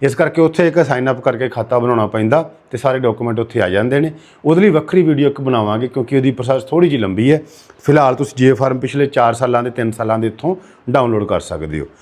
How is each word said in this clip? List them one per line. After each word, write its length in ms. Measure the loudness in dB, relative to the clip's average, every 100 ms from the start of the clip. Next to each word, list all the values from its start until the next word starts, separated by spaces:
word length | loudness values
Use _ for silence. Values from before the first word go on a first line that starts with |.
ਇਸ 140 | -2 0
ਕਰਕੇ 260 | 0 2
ਉੱਥੇ 260 | 2 2 2
ਇੱਕ 160 | 2 0
ਸਾਈਨ 240 | 0 -2
ਅੱਪ 100 | -2
ਕਰਕੇ 300 | -2 -2 -4
ਖਾਤਾ 300 | -6 -2 0
ਬਣਾਉਣਾ 280 | 0 0 0
ਪੈਂਦਾ, 440 | 0 0 0 -2 -10 _
ਤੇ 60 | -4
ਸਾਰੇ 220 | -2 0
ਡਾਕੂਮੈਂਟ 400 | 0 -2 -4 -4
ਉੱਥੇ 220 | -4 -2
ਆ 80 | 0
ਜਾਂਦੇ 300 | 0 0 0
ਨੇ। 120 | -2 -6 -18 _ 0
ਉਹਦੇ 160 | 4
ਲਈ 80 | 4
ਵੱਖਰੀ 320 | 2 2 2
ਵੀਡੀਓ 280 | 2 2 0
ਇੱਕ 120 | -2
ਬਣਾਵਾਂਗੇ, 460 | -2 0 0 -2 -4
ਕਿਉਂਕਿ 300 | -6 -2 0
ਉਹਦੀ 140 | 0
ਪ੍ਰੋਸੈਸ 320 | -2 -2 -2
ਥੋੜ੍ਹੀ 260 | -2 0 2
ਜਿਹੀ 120 | 2
ਲੰਬੀ 300 | -2 0 2
ਹੈ। 100 | 2 -2 -20 -20 _
ਫਿਲਹਾਲ 320 | 2 4 4 0
ਤੁਸੀਂ 220 | -4 2
ਜੇ 160 | 2
ਫਾਰਮ 260 | 4 0 -2
ਪਿਛਲੇ 260 | -4 -2 -2
ਚਾਰ 280 | 2 2
ਸਾਲਾਂ 300 | 2 0 0
ਦੇ, 60 | -2
ਤਿੰਨ 220 | -4 -4
ਸਾਲਾਂ 280 | -4 -2 -2
ਦੇ 80 | -2
ਇੱਥੋਂ 280 | -4 -6 -6 -10 _ -2
ਡਾਊਨਲੋਡ 380 | 0 0 0 -2
ਕਰ 120 | -4
ਸਕਦੇ 400 | -4 -8 -6 -8
ਹੋ। 60 | -10 -14